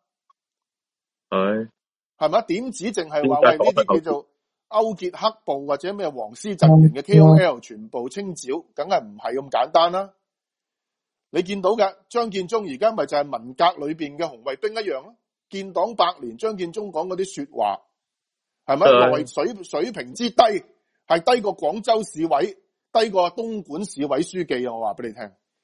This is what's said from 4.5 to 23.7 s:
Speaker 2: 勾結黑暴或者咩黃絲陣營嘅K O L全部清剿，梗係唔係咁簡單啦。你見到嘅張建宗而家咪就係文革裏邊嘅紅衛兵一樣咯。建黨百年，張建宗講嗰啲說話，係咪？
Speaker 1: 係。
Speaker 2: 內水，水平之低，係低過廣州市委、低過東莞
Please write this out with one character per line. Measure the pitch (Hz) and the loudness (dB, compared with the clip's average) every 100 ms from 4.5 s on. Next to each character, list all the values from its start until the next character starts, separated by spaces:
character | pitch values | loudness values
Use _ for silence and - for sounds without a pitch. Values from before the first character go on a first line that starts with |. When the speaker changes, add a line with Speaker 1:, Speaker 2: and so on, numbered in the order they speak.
| _ _ | _ _
Speaker 2:
勾 | 214 226 196 | 0 0 -2
結 | 180 170 | -8 -4
黑 | 214 226 - | -4 -2 -6
暴 | 139 143 | -6 -4
或 | 143 | -4
者 | 175 | -4
咩 | 202 175 | -6 -6
黃 | 131 107 | -6 -10
絲 | 120 208 - | -10 -10 2
陣 | 156 | 6
營 | 160 156 | 8 8
嘅 | 135 | 4
K | - 156 | 4 8
O | 156 160 | 10 8
L | 165 120 | 6 0
全 | - 107 110 | -8 -18 -10
部 | 127 123 | -8 -6
清 | 202 196 165 | -8 -10 -10
剿， | 127 156 - | -8 -8 -8
梗 | - 160 | -10 -2
係 | 180 | -2
唔 | 110 104 | -2 -10
係 | 120 127 | -8 -6
咁 | 131 | -2
簡 | 120 135 | -2 2
單 | 165 170 | 4 4
啦。 | 180 196 _ _ _ _ _ _ _ _ _ _ _ _ | 0 -6 _ _ _ _ _ _ _ _ _ _ _ _
你 | 151 | -4
見 | 180 202 | -4 -2
到 | 185 | 0
嘅 | 233 196 - _ | 2 0 -2 _
張 | 240 233 | -4 -4
建 | 190 175 | -4 -4
宗 | 226 196 | -4 -6
而 | 131 | -2
家 | 214 | -2
咪 | 220 143 | -2 -2
就 | 147 | -4
係 | 143 | -4
文 | 123 120 | -8 -10
革 | 131 175 170 147 | 0 0 0 -6
裏 | 160 | -8
邊 | 147 143 | -10 -6
嘅 | 165 | -8
紅 | 139 | -8
衛 | 127 135 | -10 -6
兵 | 214 | -6
一 | 220 | -6
樣 | 202 135 | -6 -8
咯。 | 170 240 _ _ _ | -10 _ _ _ _
建 | 196 196 | -12 -8
黨 | 170 208 208 | -4 -2 0
百 | 175 180 | -2 -2
年， | 127 113 | -10 -8
張 | 220 202 | -8 -6
建 | 175 | -8
宗 | 170 208 | -8 -8
講 | 156 180 | -6 -6
嗰 | 185 | -6
啲 | 190 - 143 | -6 -8 -10
說 | 120 | -4
話， | 104 95 _ _ _ _ _ _ _ _ - | -4 -4 _ _ _ _ _ _ _ _ -4
係 | 139 | 4
咪？ | 151 | 6
Speaker 1:
係。 | 123 127 127 | 8 6 2
Speaker 2:
內 | 127 | -4
水， | - 143 - | -6 -6 -6
水 | 175 147 214 | -6 -4 -4
平 | 185 123 131 | -6 -12 -6
之 | 233 | 0
低， | - 233 190 - _ _ _ - | 2 2 0 -8 _ _ _ -2
係 | 170 202 247 | 0 2 0
低 | |
過 | 202 165 | 0 -4
廣 | 151 208 | -4 -2
州 | 208 220 | 0 -2
市 | 214 151 165 | -2 -6 -2
委、 | 147 415 - _ _ _ | 0 -2 -6 _ _ _
低 | 233 226 | 0 2
過 | 190 175 | 2 0
東 | 175 226 220 | -2 -8 -8
莞 | - | -8